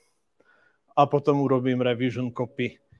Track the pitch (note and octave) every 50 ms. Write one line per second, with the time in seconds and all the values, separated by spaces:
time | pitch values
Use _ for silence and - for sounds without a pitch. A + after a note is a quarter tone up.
0 | _ _ _ _ _ _ _ _ _ _ _ _ _ _ _ _ _ _ - -
1 | D3 C3+ - C#3+ C#3+ D3+ C#3+ C#3+ C#3 B2+ C3+ B2+ B2 C3 B2+ B2 B2 B2 A#2+ A2+
2 | C3 B2+ A2 A2+ B2+ A#2+ A#2+ - B2 A#2+ - - B2 A2 - _ _ _ - _